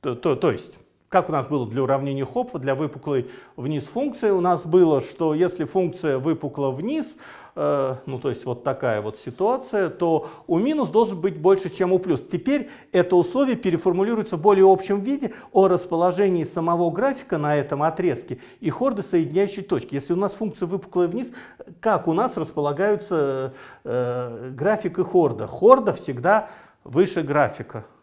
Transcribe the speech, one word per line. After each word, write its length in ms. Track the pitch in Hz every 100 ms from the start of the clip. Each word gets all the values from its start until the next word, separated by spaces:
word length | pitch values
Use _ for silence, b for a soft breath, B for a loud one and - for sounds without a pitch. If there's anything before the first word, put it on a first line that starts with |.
То, 80 | 135
то, 220 | 120 175
то 160 | 131 160
есть, 200 | 101 - - _ _ _
как 200 | 185 -
у 20 |
нас 160 | 151 127
было 180 | 143
для 160 | 113 120
уравнения 440 | 131 135 143 139
Хопфа, 340 | 135 240 247 156
для 160 | 135
выпуклой 520 | 135 151 135 147 139 123 B B
вниз 300 | - 127 147
функции, 440 | - 226 285 - 214
у 100 | 190
нас 240 | 180 170
было, 380 | 156 180 170 139
что 320 | - - 160
если 300 | 151 180 180
функция 560 | 147 190 175 - 160 131
выпукла 500 | 147 160 139 139 139
вниз, 480 | 131 202 311 240 - B B B
э, 400 | - 147 143 135 127
ну, 140 | - 131
то 100 | 135
есть 160 | 117
вот 180 | 127 123
такая 380 | 143 135 127 107
вот 160 | 107 -
ситуация, 720 | - 131 202 254 - 208 180
то 400 | 180 170 160 B B
у 140 | - 165
минус 300 | 247 311 196
должен 300 | 208 220 185
быть 200 | 185 156
больше, 360 | 175 190 190
чем 160 | - 180
у 60 | 185
плюс. 240 | 185 - -
Теперь 380 | 180 - 285 - B B
это 240 | - 180
условие 400 | 180 175 254 269
переформулируется 800 | 220 185 165 190 180 202 226 - 165
в 40 |
более 300 | 190 196 190
общем 300 | 190 190 202
виде 320 | 202 277 254 B B
о 160 | - 190
расположении 760 | 180 180 170 180 180 202 175
самого 480 | 143 175 165 170 175
графика 480 | 170 269 262 - 165
на 160 | 147
этом 260 | 147 143 143
отрезке 560 | 156 160 180 120 - 123 B B
и 100 | 175
хорды 320 | - 262 208
соединяющей 600 | - 175 151 165 202 202
точки. 320 | - 143 -
Если 180 | 139 139
у 40 | 170
нас 160 | 196
функция 340 | 202 220 - 175
выпуклая 400 | 196 - 180 175
вниз, 240 | 202 262 B B B - -
как 280 | 226 190 180
у 60 |
нас 240 | 165 240 190
располагаются, 1160 | 156 - 147 143 202 208 208 170 139 135 131 131 B B
э, 680 | - 120 123 123 123 117 131
график 480 | 131 170 185 180 -
и 40 |
хорда? 440 | 185 180 147 107 104
Хорда 460 | - 208 262 208
всегда 540 | 143 - 123 156 214 214 B B B
выше 400 | - 131 190 185
графика. 640 | 143 143 127 - 117 117 - _